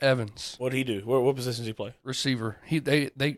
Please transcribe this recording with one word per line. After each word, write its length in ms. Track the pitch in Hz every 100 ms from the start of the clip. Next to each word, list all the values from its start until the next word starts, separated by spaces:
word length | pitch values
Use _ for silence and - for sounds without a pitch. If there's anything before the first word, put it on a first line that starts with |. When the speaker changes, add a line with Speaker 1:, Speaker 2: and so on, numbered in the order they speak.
Speaker 1:
Evans. 540 | 139 127 104 - - -
Speaker 2:
What'd 160 | 127 131
he 60 |
do? 160 | 127 101
What, 180 | 107 131
what 140 | 127 135
positions 300 | 123 117 117
he 60 |
play? 180 | 110 104 -
Speaker 1:
Receiver. 520 | 131 127 139 123 110 -
He, 140 | - 160
they, 320 | 135 147 139 135
they 200 | 143